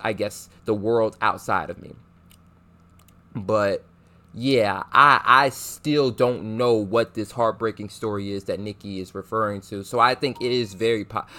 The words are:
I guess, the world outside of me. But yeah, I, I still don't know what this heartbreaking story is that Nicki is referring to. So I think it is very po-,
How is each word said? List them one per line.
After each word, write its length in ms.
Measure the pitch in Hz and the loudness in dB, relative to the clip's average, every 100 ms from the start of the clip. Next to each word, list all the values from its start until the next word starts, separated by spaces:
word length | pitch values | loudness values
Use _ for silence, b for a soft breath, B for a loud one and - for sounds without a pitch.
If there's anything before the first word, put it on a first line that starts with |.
I 100 | 113 | -4
guess, 360 | 98 104 - - b - | -2 -4 -6 -18 b -4
the 80 | |
world 440 | 107 104 117 110 - | -2 0 2 0 0
outside 480 | 113 90 - 98 78 | -2 0 -2 -4 -4
of 120 | - | -10
me. 140 | 73 71 - _ - - _ _ _ _ _ - _ - _ - | -16 -20 -20 _ -20 -20 _ _ _ _ _ -20 _ -20 _ -10
But 480 | 95 110 101 92 - b b b b - | -2 0 2 -2 -6 b b b b -6
yeah, 460 | 127 127 104 95 - | 0 2 2 -2 2
I, 300 | - 143 131 | 6 8 6
I 260 | - 127 139 | 6 4 4
still 600 | - - - 151 147 135 | -2 -12 -8 -2 2 2
don't 480 | 107 123 120 107 110 | 2 0 0 -6 -2
know 160 | 123 | 2
what 400 | 113 101 113 113 | 2 2 0 0
this 180 | - 104 | -4 -6
heartbreaking 580 | - 113 98 113 104 104 | -2 -2 0 -4 -6 -10
story 420 | - 110 104 101 | -8 -6 -4 -4
is 140 | 98 98 | -6 -6
that 140 | 92 | -6
Nicki 400 | 104 104 101 95 | -8 -10 -10 -10
is 140 | 92 | -10
referring 480 | 98 92 110 107 101 | -12 -6 -2 -2 -4
to. 220 | - 101 | -10 -12
So 160 | 98 120 | -4 2
I 160 | 120 127 | 2 2
think 220 | 139 117 | -2 -2
it 100 | 120 | -2
is 220 | 123 113 | -2 -2
very 320 | 92 113 113 98 | -2 0 0 -4
po-, 200 | 95 - | -8 -10